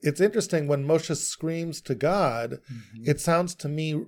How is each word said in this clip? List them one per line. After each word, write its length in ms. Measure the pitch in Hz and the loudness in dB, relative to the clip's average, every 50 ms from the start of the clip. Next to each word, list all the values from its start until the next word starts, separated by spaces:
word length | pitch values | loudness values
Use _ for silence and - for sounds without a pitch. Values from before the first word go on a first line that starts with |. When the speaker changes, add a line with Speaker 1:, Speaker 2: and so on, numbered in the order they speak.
Speaker 1:
it's 180 | - 151 143 - | -2 -2 2 4
interesting, 460 | 190 214 226 220 - - 175 160 147 143 | 2 2 4 2 -2 0 0 0 2 2
when 180 | 147 139 139 | 0 0 2
Moshe 300 | 151 160 160 - - 151 | 4 2 2 2 0 -4
screams 640 | - - - - - 156 165 165 165 165 165 147 - | -2 -4 -6 -6 -4 -4 -4 -2 -2 -4 -6 -8 -8
to 120 | - - 127 | -4 -4 -2
God, 640 | 107 139 160 196 202 170 131 113 117 117 120 135 - _ - | 0 2 2 4 4 2 2 0 0 -4 -6 -6 -10 _ -14
Speaker 2:
Mm-hmm. 380 | 123 113 104 - 110 110 113 147 | -14 -14 -14 -16 -14 -4 0 0
Speaker 1:
it 80 | 143 - | 0 2
sounds 360 | - 170 165 170 180 175 - | 2 2 2 2 2 0 -4
to 120 | - - 143 | -6 -6 -4
me 340 | 151 156 156 156 151 156 - | -2 -2 -2 -2 -2 -2 -4